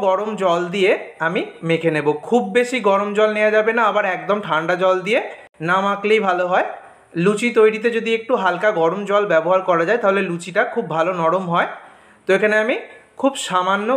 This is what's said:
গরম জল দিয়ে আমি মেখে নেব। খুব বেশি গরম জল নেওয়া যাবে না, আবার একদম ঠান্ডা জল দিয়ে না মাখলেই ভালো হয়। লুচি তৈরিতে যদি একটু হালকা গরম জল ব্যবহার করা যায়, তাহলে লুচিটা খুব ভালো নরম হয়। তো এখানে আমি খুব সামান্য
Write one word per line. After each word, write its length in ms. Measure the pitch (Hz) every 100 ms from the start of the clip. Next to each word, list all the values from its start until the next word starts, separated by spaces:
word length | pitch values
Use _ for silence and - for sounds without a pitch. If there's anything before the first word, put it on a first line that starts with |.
| 196
গরম 240 | 185 214 214
জল 180 | 185 170 175
দিয়ে 180 | 196 190 294 - - 160
আমি 140 | 190 403 - 165
মেখে 220 | 165 165 151
নেব। 100 | 147 147 -
খুব 140 | 233 196 240
বেশি 220 | 247 254 208
গরম 200 | 196 208 202
জল 120 | 214 214
নেওয়া 160 | 214 214
যাবে 160 | 214 233
না, 40 | 220
আবার 140 | 196 202 175
একদম 220 | 160 202 196
ঠান্ডা 280 | 156 160 180
জল 140 | 185 185 185
দিয়ে 140 | 247 427 - - - 160
না 80 | 185 196
মাখলেই 360 | 196 208 220 196
ভালো 180 | 180 180
হয়। 160 | 185 302 - - - _ 165
লুচি 240 | 175 208 240 226
তৈরিতে 300 | 220 214 226 220
যদি 140 | 220 226
একটু 140 | 226 247
হালকা 280 | 190 180 214 170
গরম 200 | 165 185 196
জল 120 | 202 202
ব্যবহার 280 | 160 160 185 185
করা 160 | 170 165
যায়, 120 | 233
তাহলে 180 | 214 196 190
লুচিটা 340 | 170 175 180 247
খুব 100 | 233 185 156
ভালো 140 | 165 185
নরম 240 | 165 180 185
হয়। 160 | 170 294 - - - - -
তো 60 | - 190
এখানে 200 | 214 214
আমি 120 | 214 349 - - - -
খুব 120 | - - -
সামান্য 400 | 180 185 196 208